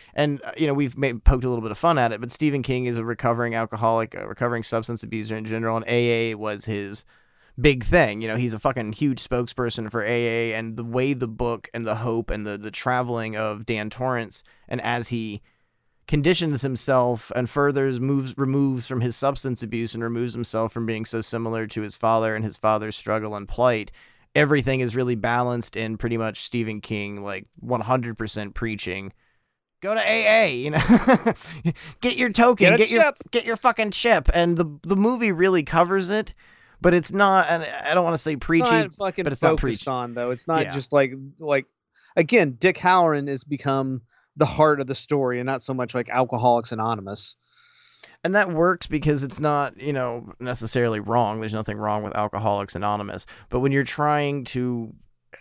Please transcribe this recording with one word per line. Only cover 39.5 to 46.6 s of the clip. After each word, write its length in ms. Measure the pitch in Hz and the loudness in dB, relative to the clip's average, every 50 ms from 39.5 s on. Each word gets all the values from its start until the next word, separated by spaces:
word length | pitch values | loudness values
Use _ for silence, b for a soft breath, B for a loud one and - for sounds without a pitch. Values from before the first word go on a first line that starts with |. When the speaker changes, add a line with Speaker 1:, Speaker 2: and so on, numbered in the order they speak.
| 160 151 | 4 2
Speaker 2:
focused 240 | 143 127 113 104 - | 2 0 -2 -4 -4
Speaker 1:
preachy. 60 | 139 | -4
Speaker 2:
on, 240 | 131 123 123 120 117 | -4 -4 -4 -6 -6
though. 180 | 120 120 123 | -4 -4 -4
It's 160 | 127 120 - | -4 -4 -2
not 140 | - 160 160 | 0 0 0
Speaker 1:
Yeah. 100 | 156 92 | 0 -2
Speaker 2:
just 220 | 87 139 127 - 147 | -4 -8 -4 2 2
like, 180 | 143 135 127 131 135 135 139 - | 4 4 2 0 -8 -14 -16 -16
like, 280 | - 160 147 143 139 - _ _ _ _ b b b b b b | -8 -2 0 0 0 -2 _ _ _ _ b b b b b b
again, 400 | 180 165 143 240 226 175 143 123 | 0 4 6 6 6 6 4 2
Dick 200 | 113 - 185 170 | 2 2 2 2
Hallorann 500 | - - 180 185 185 175 160 151 143 139 | 4 4 4 6 6 6 4 4 2 0
has 160 | 143 139 131 - | -4 -6 -6 -6
become 560 | 143 147 131 - 139 135 135 135 135 131 123 - _ _ _ _ _ _ | -6 -8 -4 -2 0 0 0 0 -2 -4 -6 -8 _ _ _ _ _ _
the 80 | - 151 | 0 2
heart 340 | - - 143 156 156 147 139 | 2 4 6 6 6 6 4
of 80 | 135 | 0
the 80 | 127 135 | -4 -6
story 460 | - - - 151 143 135 123 123 123 | -6 -4 -2 0 0 0 0 0 -2
and 40 | 123 | -2
not 160 | 131 135 123 | -2 -4 -4
so 120 | - - 131 | -4 -4 -4
much 200 | 127 123 - - | -4 -4 -4 -4
like 160 | 123 120 - | -4 -4 0
Alcoholics 640 | - 127 127 123 127 113 117 123 120 120 | 0 0 2 2 0 2 4 4 4 4